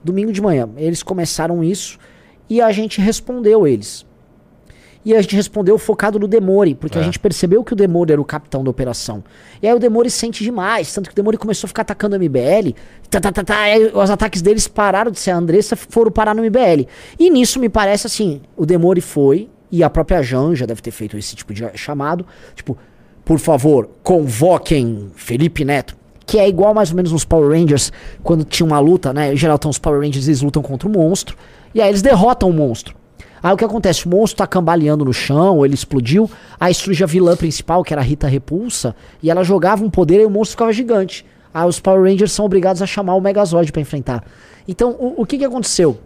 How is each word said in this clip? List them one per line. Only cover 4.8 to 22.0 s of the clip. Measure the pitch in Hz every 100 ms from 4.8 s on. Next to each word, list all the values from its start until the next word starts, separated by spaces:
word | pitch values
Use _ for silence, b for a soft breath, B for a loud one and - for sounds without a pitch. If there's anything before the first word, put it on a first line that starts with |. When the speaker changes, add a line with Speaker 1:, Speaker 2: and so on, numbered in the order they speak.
| b b
Speaker 1:
E | 214 220
a |
gente | 190 196
respondeu | 202 208 185 214
focado | - 214 202 208
no | 202
Demore, | 220 190 196 190 135
porque | 156 170
a |
Speaker 2:
É. |
Speaker 1:
gente | 160 -
percebeu | 208 - 170 214
que | 247
o | 202
Demore | 196 170 170
era | 147
o | 139
capitão | 151 - 135
da | 131
operação. | 120 123 120 - 104 - B B B
E | 208
aí |
o | 240
Demore | 233 220 240
sente | - 233 -
demais, | 220 233 190 226 165
tanto | - 185
que |
o | -
Demore | 202 220
começou | 214 196 196
a |
ficar | -
atacando | 220 - 208 196
o |
M | 170
B | 131
L, | 127 202 180 - B B -
tá, | 196
tá, | 202
tá, | 185
tá, | 170 208
aí | 208 220 220
os | 208 196
ataques | 202 220 196
deles | 175 214 -
pararam | - 208 190 233
de | 180
ser | -
a | 175
Andressa, | 170 180 - 220
foram | - 233 226
parar | 220 214 214
no |
M | 226
B | 226
L. | 254 156 127 B B -
E | 349
nisso | 277 247 269
me | 233
parece | 220 196 202 226
assim: | - 208 139 - -
o |
Demore | 156 175 170 185
foi, | - 151 139 160 220 _ _
e | 175
a | 156
própria | - 156 180
Janja | 127 127 147 156 120
deve | 113
ter | -
feito | - 104 104
esse | 101 -
tipo | -
de | 101 113 -
chamado, | - 147